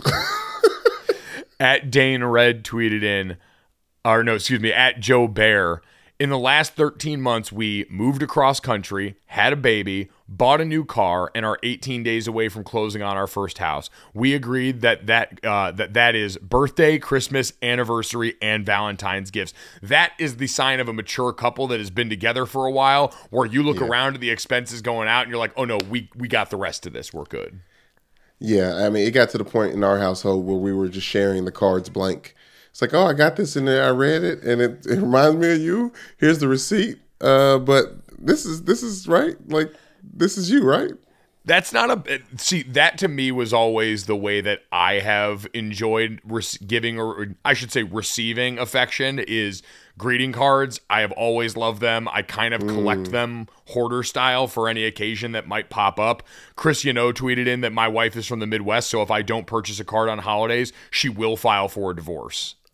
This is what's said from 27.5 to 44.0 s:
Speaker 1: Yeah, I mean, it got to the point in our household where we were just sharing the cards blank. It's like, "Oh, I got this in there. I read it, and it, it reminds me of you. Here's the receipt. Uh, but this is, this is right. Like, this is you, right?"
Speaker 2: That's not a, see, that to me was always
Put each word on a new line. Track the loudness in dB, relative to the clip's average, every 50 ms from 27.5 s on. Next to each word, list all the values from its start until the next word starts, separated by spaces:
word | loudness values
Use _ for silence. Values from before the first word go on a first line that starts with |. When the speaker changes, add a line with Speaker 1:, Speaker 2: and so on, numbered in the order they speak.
| -14 -18 -20 _ _ _ _ _ _ _ _ _ _ _ _ _ _ -6 0
Speaker 1:
Yeah, | 2 4 4 4 2 0 0 0
I | 2
mean, | 2 2 2
it | 4
got | 4 4 4 4
to | 2
the | -4 -4
point | -2 0 0 0 0 0
in | 0 2
our | 2 2 2
household | 2 0 -2 -2 0 0 0 0 0
where | 0 -2
we | 0 0 0 0
were | 0 -2 -2
just | -4 -6 -6
sharing | -2 0 2 2 2 2 0 -2
the | -4
cards | -2 0 0 2 2 0 -2 -6
blank. | -6 -4 -4 -4 -4 -6 -10 -20 _ _ _ _ _ -20 _ _
It's | -8 -4
like, | -2 0
"Oh, | 2 4 4
I | 4 4
got | 4 4 4 2
this | 0 -4 -2 -2
in | 0 2
there. | 2 4 4 4
I | 4
read | 4 4 4 2 2 2 0
it, | -2 -2 -2
and | 0 0 2 4
it, | 2 2 0 -2 -2
it | 0 0 2
reminds | 2 4 6 6 8 6 6
me | 4 4 2 2
of | 2
you. | 2 0 0 0 -2 -4 -6 -12 -20 -10 -2
Here's | 2 4 4 4 4
the | 4
receipt. | 2 2 2 0 0 0 0 0 0 -4 -10 _ _ _ 0
Uh, | 4 6 6 8 8 6 6 4
but | 4 4 4 4 4 2 -4 -16 -20 -20 -16
this | -4 0 2 2 2 0
is, | -6 -8 -4 0
this | 0 0 0
is | 0 -8 -8 -6 -2
right. | 2 2 4 4 2 -4 -8 -6
Like, | -2 0 0 0 -2 -6 -18 _ _ _ _ -20
this | -10 -2 0 0 0 0 -2
is | 0 2
you, | 2 4 6
right?" | 4 4 2 2 -2 -8 -12 _ _ _ _ _ _ _ _ 0
Speaker 2:
That's | 2 2 2 2 0 0
not | 0 2 2
a, | 0 -2 -2 -6 -6 -6 -8 -12 -12
see, | -6 -2 -2 0 -2 -2
that | 0 2 4 4 4 2 0
to | -2
me | -2 -2 -2 -2 -2
was | 0 -2 0 2
always | 2 4 4 4 2 2 0 0 -2 -2